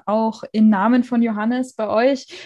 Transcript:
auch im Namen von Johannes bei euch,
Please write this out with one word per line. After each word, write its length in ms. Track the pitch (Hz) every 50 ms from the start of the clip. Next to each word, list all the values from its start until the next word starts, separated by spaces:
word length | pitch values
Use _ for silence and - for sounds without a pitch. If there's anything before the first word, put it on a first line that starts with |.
| -
auch 380 | 196 208 220 226 220 220 - - -
im 180 | - 220 214 220
Namen 340 | 214 185 196 226 254 247 247
von 180 | - 247 233
Johannes 520 | 233 226 214 208 214 233 247 254 254 254 -
bei 160 | - 214 202
euch, 380 | 208 220 240 269 277 262 - - - - -